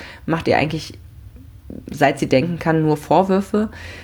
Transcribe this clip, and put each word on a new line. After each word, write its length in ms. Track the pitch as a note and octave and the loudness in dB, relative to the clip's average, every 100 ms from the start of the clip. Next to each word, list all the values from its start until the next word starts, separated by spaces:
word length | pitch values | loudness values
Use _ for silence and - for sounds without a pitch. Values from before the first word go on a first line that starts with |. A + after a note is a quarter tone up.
| - - - | -18 -12 -4
macht 240 | D#3+ - | -2 2
ihr 80 | - | 2
eigentlich, 380 | D#3 D#3 - - - - - - - - - - - | 2 -2 -8 -14 -20 -20 -20 -20 -20 -20 -16 -16 -12
seit 300 | - C#3+ D3+ | 0 2 2
sie 80 | D#3+ | 2
denken 320 | C3 E3+ E3 | 2 2 -2
kann, 220 | E3 D#3+ | 0 2
nur 160 | D#3 D3+ | 2 0
Vorwürfe. 720 | - D#3 F#3+ F#3+ G3+ G#3 A3 - - - | 4 4 4 2 2 -2 -2 -6 -16 -16